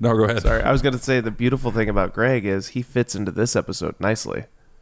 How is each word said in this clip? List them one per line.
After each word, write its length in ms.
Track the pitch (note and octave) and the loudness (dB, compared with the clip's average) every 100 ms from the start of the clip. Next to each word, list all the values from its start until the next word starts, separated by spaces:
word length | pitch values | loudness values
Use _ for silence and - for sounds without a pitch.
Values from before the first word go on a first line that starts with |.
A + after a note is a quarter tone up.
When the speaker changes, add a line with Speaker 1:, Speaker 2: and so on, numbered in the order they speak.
Speaker 1:
No, 160 | A#2 A2+ | 0 4
go 80 | |
ahead. 180 | G#2+ A#2 | 2 2
Speaker 2:
Sorry, 200 | - A2+ | 2 2
I 100 | A2 | 2
was 100 | C3+ | 2
gonna 160 | C#3 B2+ | 2 0
say 220 | - C3 | 0 0
the 100 | A2+ | 0
beautiful 400 | G#2 B2 C3 B2 | 0 0 0 -2
thing 180 | A2 G#2+ | 0 0
about 240 | G2+ F#2 | 2 0
Greg 320 | G2 B2 B2+ | 2 2 2
is 240 | G2 G2 - | 0 -2 -4
he 140 | B2 | -8
fits 320 | B2 B2 A#2 | -4 -2 -2
into 160 | G2 F#2+ | -2 -4
this 240 | E2+ A#2+ | -2 0
episode 400 | G2+ - F#2+ D#2+ - | 0 -2 -4 -6 -4
nicely. 440 | F#2+ A2 - G1+ - - _ - | -2 -2 -4 -8 -10 -18 _ -20